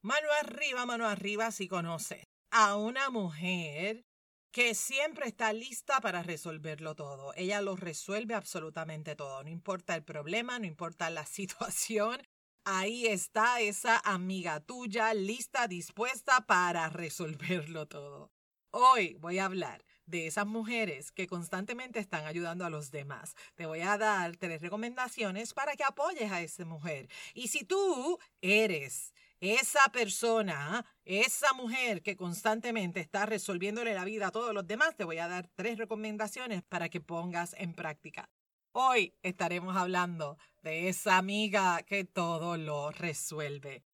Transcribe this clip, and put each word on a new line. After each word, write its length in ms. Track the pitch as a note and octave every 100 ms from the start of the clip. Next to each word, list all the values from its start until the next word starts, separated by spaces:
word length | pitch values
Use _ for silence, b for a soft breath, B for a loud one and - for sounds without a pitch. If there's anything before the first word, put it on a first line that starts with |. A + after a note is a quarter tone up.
| G3+
Mano 220 | C#4+ D4+ D4
arriba, 460 | D4 - D4 B3+ B3
mano 220 | A#3 A3+
arriba, 420 | G3+ G3 G#3 A3+
si 160 | G#3+ F#3
conoces 560 | F3+ E3 E3 - - - _ _
a 240 | A3+ G#3 G#3
una 340 | G#3+ B3+ C#4
mujer 960 | A#3+ F3+ D3+ F3+ F3+ D#3+ D3 F#3+ A3+ _ _ _ _ _
que 240 | - A#3+ A3
siempre 500 | - C4+ D4+ D#4+ B3+
está 260 | - A3
lista 480 | A3 B3+ A#3+ - C4+
para 220 | G#3+ F3+
resolverlo 720 | F3 D#3 E3+ D#3 D3+ D3+ D#3
todo. 400 | D3+ C#3+ C#3 C#3
Ella 260 | - F#3 G3+
lo 140 | G3+
resuelve 600 | F#3 F3 D3+ - G3+ A3+ A3
absolutamente 800 | - F3 D#3 D#3+ D#3+ D#3 D#3 D3+
todo. 260 | C#3+ C3+
No 80 | D3
importa 460 | E3 G3+ F#3 - E3
el 80 |
problema, 560 | D#3 D#3 D3 G#3 A#3+ B3
no 60 | G3
importa 440 | D3+ E3 E3 E3
la 160 | D#3+ D3+
<laughs> 0 |
situación. 960 | - F#3+ - G3+ - - A3 G#3+ C4 - _ _ _
Ahí 440 | G3 F#3+ G3 A#3+ A3+
está 500 | G3 - G#3+ A3+ B3
esa 400 | G#3 G3+ A#3+ A3+
amiga 640 | A3 F#3+ F3+ F#3+ E3+ D3+
tuya, 520 | - B3 B3 A3 A3
lista, 540 | G#3+ F#3+ B3 - C4+ A#3
dispuesta 800 | F3 E3 - A#3+ C4+ - B3+ -
para 420 | F#3 F3+ E3+ D#3+
resolverlo 1000 | D#3+ E3 - D#3+ D3 - F3+ D3+ D#3+ D3+
todo. 420 | D3 C#3+ C#3+ D3 _ _ _ _
Hoy 440 | A3+ B3+ B3 F#3+
voy 260 | - E3 F#3
a 60 | F#3+
hablar 380 | F#3 D3 G2+ _ b
de 240 | - E3+ D#3+
esas 180 | F3+ G#3
mujeres 640 | A3+ A3 A#3+ G#3 C#3 -
que 160 | - F#3
constantemente 720 | F3 E3 F#3 G3+ A#3+ B3+ A#3+
están 280 | G3 E3 D3+
ayudando 380 | E3 E3+ F3
a 60 | F3
los 220 | D3+ C#3+
demás. 420 | D3+ C#3 C3+ E3 - B -
Te 100 | E3
voy 140 | D#3+
a 180 | F3 G#3
dar 380 | G#3+ G3+ F3 E3+
tres 260 | F3+ D#3+
recomendaciones 920 | E3+ G#3 A#3+ B3 B3+ - G#3 F#3+ A3+
para 220 | - C#4+
que 80 | C#4
apoyes 480 | C#4 C#4 D#4 E4 G#3+
a 120 | F#3
esa 220 | E3 -
mujer. 440 | E3+ D#3+ E3 C#3+ C3 B B
Y 140 | - B3
si 160 | D4
tú 560 | A3+ G4 G4 C#4 C#4 F4+ B _
eres 720 | F#3 G#3 A3 D#3+ C3+ - - b b b
esa 480 | F#3 A#3+ C4+ D4 C4+
persona, 960 | B3 G#3+ - A#3 A3+ G3 D3 C#3+ A3+ b b
esa 480 | - F#3+ B3+ - C#4+
mujer 500 | C4 A#3+ B3+ B3 F#3
que 140 | - G3
constantemente 840 | F3+ E3+ A3+ A3 A#3+ A3+ F3+ F3
está 260 | D#3 G3 G#3
resolviéndole 680 | G#3+ - F3+ G3 A3 A#3
la 100 | G3
vida 240 | F#3 A3 F#3+
a 40 |
todos 220 | A3 A#3
los 120 | G#3 F3
demás, 300 | A3 D#4 D#4+
te 80 |
voy 140 | F3 D#3+
a 100 | E3+
dar 200 | F3+ F3
tres 240 | - G3+ A3+
recomendaciones 840 | A3+ A3 G#3+ G#3+ G#3 C4 B3+ F#3+
para 260 | - F3+ E3
que 120 | E3+
pongas 540 | - E3+ F3 E3+ E3+ -
en 160 | F3
práctica. 560 | E3+ D#3+ D3+ - - - _ _ _ _
Hoy 420 | A#3 C4 B3 F#3 _
estaremos 540 | F#3 F3+ E3+ F3 F3+ F#3+
hablando 600 | F3+ F3+ F3 E3 D3 D#3 b b
de 260 | D#3 D#3+ F3+
esa 300 | F#3 G#3 F#3
amiga 640 | F#3+ G#3 G#3+ G3+ F#3 E3+
que 220 | - G3+
todo 520 | F#3 - E3+ E3 E3+ E3+
lo 340 | D#3 D3 D3
resuelve. 920 | D3 F3 D3 - D#3 D3 C#3+ C#3 C3 _